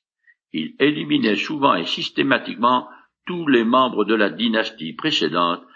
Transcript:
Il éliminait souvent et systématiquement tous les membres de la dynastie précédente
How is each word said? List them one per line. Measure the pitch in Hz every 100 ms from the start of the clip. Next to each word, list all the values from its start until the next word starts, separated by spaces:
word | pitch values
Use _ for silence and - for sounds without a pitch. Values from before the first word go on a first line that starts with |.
| _ _ _ _ _
Il | 78 78 -
éliminait | 143 147 143 147 113 101
souvent | - 151 139 95
et | 85
systématiquement | - - - 139 117 - 117 120 127 - - _ _ -
tous | 175 151
les | 120
membres | 113 131 131 101
de | 101
la | 113 101
dynastie | 80 117 110 110 - 80
précédente | - 156 - 80 87 87 87 -